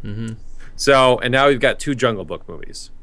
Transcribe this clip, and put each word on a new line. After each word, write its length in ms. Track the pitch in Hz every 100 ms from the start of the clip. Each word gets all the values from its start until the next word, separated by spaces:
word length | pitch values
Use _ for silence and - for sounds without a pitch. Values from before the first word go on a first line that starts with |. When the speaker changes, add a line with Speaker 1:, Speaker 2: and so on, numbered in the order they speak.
Speaker 1:
Mm-hmm. 300 | 104 104 113 113 - - - -
Speaker 2:
So, 420 | - 135 127 123
and 140 | 123
now 160 | 131 143
we've 120 | 131
got 180 | 131 -
two 160 | 147
Jungle 300 | 127 123 104 82
Book 200 | 85 -
movies. 420 | 82 - - - -